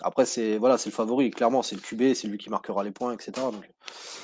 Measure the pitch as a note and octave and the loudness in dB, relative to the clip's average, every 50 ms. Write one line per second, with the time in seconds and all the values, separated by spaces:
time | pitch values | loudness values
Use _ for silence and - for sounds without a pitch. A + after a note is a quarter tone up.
0 | - - - - B2+ - - B2 A2+ G#2+ G#2+ G#2+ A2+ B2+ B2+ A2+ - G#2+ - - | -4 0 4 4 4 4 4 0 0 2 2 4 4 4 4 4 2 -2 -2 -2
1 | A2+ A2 B2 C3+ C#3 A2 - - B2 A#2 C3 C3 - - G#2+ F#2+ - - A2+ A2 | 0 0 2 2 2 2 2 2 2 4 4 2 0 -2 -6 -8 -8 -6 -2 2
2 | B2 C3+ B2 - - G#2 G#2 G2+ - G#2 A2 - - - F#2+ G2+ G2 G#2 G2 - | 4 4 4 2 -2 -6 -6 -8 -6 -6 -6 -6 -4 -4 -4 -2 -2 -4 -4 -4
3 | B2 B2 A#2 G#2 - - G2 B2+ C3 B2+ G#2+ G2+ - - _ _ - - - - | -4 -4 -4 -6 -8 -8 -6 -4 -4 -4 -4 -6 -12 -18 _ _ -20 -18 -16 -16
4 | - - - - | -14 -14 -14 -14